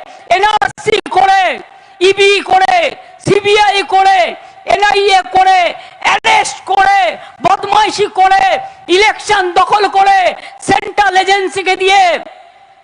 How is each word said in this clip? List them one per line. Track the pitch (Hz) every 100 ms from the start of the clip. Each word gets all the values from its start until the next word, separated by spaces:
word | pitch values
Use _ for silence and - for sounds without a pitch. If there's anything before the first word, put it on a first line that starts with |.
| - - - 359
এনআরসি | 415 427 - - 427 427 - -
করে, | 392 381 349 240 - - - - 370
ইবি | 392 392 403 -
করে, | 370 381 359 285 - - - -
সিবিআই | 392 403 415 415 392 - 381
করে, | 381 381 294 - - - - 359
এনআইএ | 415 403 403 381 370 370
করে, | 381 370 330 - - - -
অ্যারেস্ট | - 466 427 - - -
করে, | 392 381 403 339 - - -
বদমাইশি | 349 403 403 415 403 370 403 -
করে, | 381 381 381 302 - - -
ইলেকশন | 370 427 381 - 403 359
দখল | 349 359 415 392
করে, | 392 392 392 339 - - -
সেন্ট্রাল | - 403 427 392 392 370
এজেন্সিকে | 381 403 370 381 359 370
দিয়ে, | 381 392 359 285 - - - _ _ _